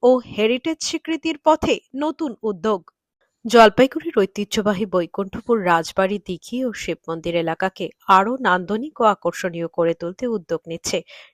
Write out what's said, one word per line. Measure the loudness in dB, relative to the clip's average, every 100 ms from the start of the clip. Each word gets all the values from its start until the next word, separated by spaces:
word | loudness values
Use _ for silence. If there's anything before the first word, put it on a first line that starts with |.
ও | 4 4 0
হেরিটেজ | -2 0 0 -4 -6 -6
স্বীকৃতির | -6 -6 -4 -4 0
পথে | 2 2 0 -2 -4 -6
নতুন | -6 -4 -8 -6
উদ্যোগ। | -8 -4 -4 -4 -6 _ _ _ _ _ 4
জলপাইগুড়ির | 8 8 6 2 0 -2 0
ঐতিহ্যবাহী | 0 -4 -4 -2 -2 -2 -2
বৈকুণ্ঠপুর | -2 -2 -6 -8 -8 -2 0 2
রাজবাড়ি, | 0 0 -2 -2 -4 -8
দিঘি | -10 -8 -6 -4
ও |
শিব | -6 -8 -8 -8
মন্দির | -8 -4 -2
এলাকাকে | -2 -2 -4 -4 -12 -6 4
আরও | 4 4 0
নান্দনিক | 0 0 0 -6 -6 0
ও | 2
আকর্ষণীয় | 2 -4 -4 -6 -6 -6
করে | 0 0
তুলতে | -2 -8 -6 -6
উদ্যোগ | -6 -4 -8 -6
নিচ্ছে | -10 -6 -6 -6 -18 -20